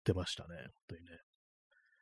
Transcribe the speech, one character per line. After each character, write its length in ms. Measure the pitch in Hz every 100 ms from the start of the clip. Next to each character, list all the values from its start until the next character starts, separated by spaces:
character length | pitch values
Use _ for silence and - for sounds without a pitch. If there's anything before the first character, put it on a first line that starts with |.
て 80 | -
ま 160 | 92 85
し 80 | -
た 80 |
ね。 100 | -
本 100 | 85 - - _
当 60 | -
に 60 | 87
ね。 120 | - - _ _ _ _ _ _ _